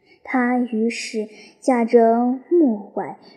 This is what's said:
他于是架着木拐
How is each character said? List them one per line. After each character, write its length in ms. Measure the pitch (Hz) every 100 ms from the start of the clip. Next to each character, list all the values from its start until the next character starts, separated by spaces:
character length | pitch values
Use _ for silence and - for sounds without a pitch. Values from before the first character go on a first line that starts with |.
| _ _
他 340 | - 254 240 247
于 300 | 240 214 226
是 400 | - - 220 214 - - _
架 260 | - 247
着 540 | 233 240 226 233 247 262 -
木 300 | 349 285 208 202
拐 240 | 208 156 - -